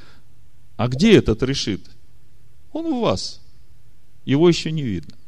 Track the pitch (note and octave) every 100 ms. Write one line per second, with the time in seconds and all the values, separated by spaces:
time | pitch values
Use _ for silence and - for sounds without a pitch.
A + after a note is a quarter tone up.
0 | - - - - - - - - A#2+ C3
1 | G#3+ F3 A2+ G#2+ B2+ C#3 - F#2+ - -
2 | - - - - - - - D4+ E4 B3+
3 | G3+ G#2+ - - - - - - - -
4 | - - - C3+ F3 E3 D#3+ D#3+ C3 F2+
5 | - -